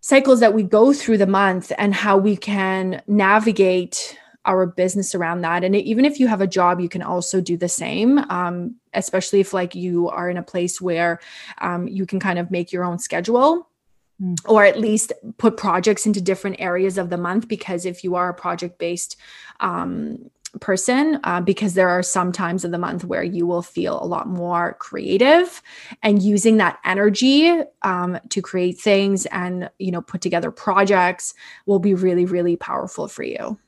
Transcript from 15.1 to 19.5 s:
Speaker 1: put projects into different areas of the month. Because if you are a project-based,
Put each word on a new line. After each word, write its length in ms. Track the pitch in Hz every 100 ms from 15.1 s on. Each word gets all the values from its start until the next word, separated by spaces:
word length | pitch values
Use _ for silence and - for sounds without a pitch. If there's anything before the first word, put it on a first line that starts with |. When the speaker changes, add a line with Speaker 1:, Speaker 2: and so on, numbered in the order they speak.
| - 226 -
Speaker 1:
put 180 | 226 220
projects 480 | 202 175 180 202 214
into 160 | 208
different 360 | 180 190 202 190
areas 400 | 185 180 190 185
of 100 | 175
the 80 | 175
month. 300 | 175 196 226
Because 380 | 208 - 180 180
if 160 | 175
you 100 | 185
are 160 | 180 180
a 60 | 175
project-based, 800 | 175 170 175 175 170 175 - - - - -